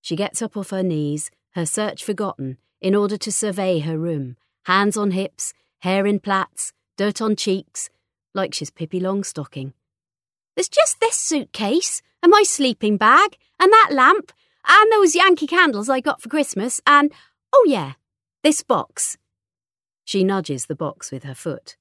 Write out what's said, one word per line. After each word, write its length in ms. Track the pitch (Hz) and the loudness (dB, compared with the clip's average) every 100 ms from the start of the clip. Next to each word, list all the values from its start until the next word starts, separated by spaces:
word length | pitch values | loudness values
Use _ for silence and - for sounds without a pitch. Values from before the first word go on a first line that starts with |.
She 160 | - 165 | -8 -6
gets 260 | 202 - | -6 -6
up 140 | 220 214 | -8 -8
off 140 | 190 | -8
her 120 | 190 | -4
knees, 480 | 185 156 147 151 - _ _ | -2 -2 -4 -6 -10 _ _
her 160 | - 165 | -8 -6
search 380 | - 214 - | -4 -6 -6
forgotten, 540 | - 202 202 - 135 131 _ _ | -10 -6 -6 -6 -12 -12 _ _
in 140 | 190 | -2
order 220 | 196 202 208 | 0 0 -4
to 160 | - | -6
survey 460 | 196 214 185 190 170 | -6 -4 -4 -2 -2
her 200 | 151 160 | -2 -4
room, 380 | 170 156 131 123 _ _ | -4 -6 -8 -14 _ _
hands 320 | - 185 202 208 | 0 2 2 0
on 160 | 208 | -2
hips, 420 | 185 196 _ - - _ _ | -2 -6 _ -12 -12 _ _
hair 280 | 180 190 202 | -2 0 0
in 140 | 208 | -2
plaits, 520 | - 190 - - - _ _ - | -2 -4 -4 -8 -12 _ _ -4
dirt 260 | 208 202 | -4 -2
on 140 | 220 214 | -4 -2
cheeks, 540 | - 190 - - - _ _ _ _ | -2 -4 -6 -14 -14 _ _ _ _
like 180 | 196 190 | -6 -6
she's 180 | - 143 | -6 -12
Pippi 300 | _ 156 185 | _ -8 -4
Longstocking. 720 | 185 196 196 - 143 - 135 _ _ _ _ _ _ _ _ | -4 -4 -6 -10 -12 -12 -14 _ _ _ _ _ _ _ _
There's 140 | - 381 | -8 -2
just 320 | - 640 - | 0 0 0
this 160 | 453 - | -2 -2
suitcase, 840 | - 302 277 - 208 302 - - _ _ | -4 -4 -6 -6 -2 -2 -2 -8 _ _
and 80 | 349 | 4
my 120 | 427 | 6
sleeping 520 | 403 - 262 226 214 208 | 4 0 -2 0 -2 2
bag, 400 | 214 285 403 _ _ _ | 4 4 4 _ _ _
and 140 | 370 | 6
that 180 | 440 427 | 6 6
lamp, 400 | 285 254 403 - _ _ _ - | 4 4 4 -2 _ _ _ 4
and 260 | 381 427 | 6 6
those 220 | 440 381 | 6 4
Yankee 320 | 339 381 349 294 | 4 4 2 0
candles 420 | 349 339 208 220 | 2 2 0 -2
I 120 | 262 | -2
got 220 | 285 - | -2 -6
for 60 | 226 | -4
Christmas, 520 | 302 285 190 233 - - | -2 -2 -4 -6 -2 4
and, 260 | 285 294 - _ _ _ | 4 4 -4 _ _ _
oh 120 | 539 415 | 4 6
yeah, 280 | 240 139 139 _ _ _ _ | 2 -2 -10 _ _ _ _
this 200 | 208 202 | 0 0
box. 540 | - 202 - - - - _ _ _ _ _ _ _ _ | 0 -2 -2 -8 -8 -8 _ _ _ _ _ _ _ _
She 200 | - 196 | -6 -2
nudges 420 | 190 196 165 135 - | 0 -2 -4 -8 -8
the 80 | |
box 360 | 147 151 - - | -8 -8 -8 -14
with 140 | 131 | -14
her 100 | 139 | -14
foot. 420 | 131 170 139 - - | -12 -10 -12 -16 -20